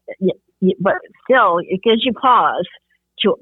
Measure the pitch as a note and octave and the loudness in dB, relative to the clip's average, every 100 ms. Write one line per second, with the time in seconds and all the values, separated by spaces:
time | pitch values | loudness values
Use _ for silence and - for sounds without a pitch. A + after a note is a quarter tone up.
0 | - - F#3 - _ _ F#3 - F#3 F4+ | -18 -6 -4 -4 _ _ -2 0 -2 -4
1 | - _ - B3+ G3+ E3+ D#3 F#3 A#3 A3+ | -6 _ 0 2 2 0 -4 -4 0 0
2 | B3+ A3 C4+ A#3 D#3 B2 F3+ - _ _ | 0 -2 2 2 2 -2 -6 -12 _ _
3 | _ - G#3 - | _ -6 -4 -2